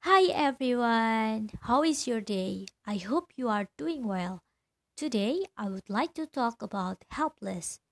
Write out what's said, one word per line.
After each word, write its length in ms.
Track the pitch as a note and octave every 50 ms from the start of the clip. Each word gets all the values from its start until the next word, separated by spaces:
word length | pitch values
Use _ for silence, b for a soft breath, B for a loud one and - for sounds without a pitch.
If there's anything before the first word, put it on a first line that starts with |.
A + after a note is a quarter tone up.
Hi 300 | - E4 F#4+ F#4+ F#4+ F4+
everyone, 1200 | - - D4+ C#4 C4 - C4+ B3+ B3 A#3+ A#3+ A#3 A#3 A3+ A3+ A3+ A3+ A3 A3 A3 A3 A3 G#3+ G#3+ - -
how 220 | - - A#3 C#4 D4+
is 240 | E4 D4+ C#4 - -
your 140 | A#3+ A3+
day? 460 | G#3 G#3+ G#3 F#3+ F#3 F#3+ G3 F#3+ G3 G3 _ _ _
I 120 | - G#3 G3+
hope 340 | F3+ G3 A#3+ E4 F4 _ _
you 140 | - B3+ A#3+
are 200 | G#3+ G#3 G3+ F#3 _ _
doing 300 | C#4+ D#4+ E4+ D4 B3 G#3+
well. 360 | G3 F#3 F3+ F3 F#3 F3 _ _ _ _ _ _ _ _ _ _ _
Today, 500 | - D4 D4+ A#3+ G#3+ G3 G#3+ C#4 F4+ F#4+ - _
I 140 | - A3 G3+
would 200 | F#3+ F#3+ - _
like 240 | G3 G#3+ C#4+ E4+ -
to 100 | - D#4+
talk 360 | D4+ _ - B3 A#3 A3+ _
about 440 | - G3+ - G3+ F#3 F#3 F#3+ - - _
helpless. 680 | - - D4+ D4+ D4+ _ - G3 F#3+ F3+ D#3+ - - - _ _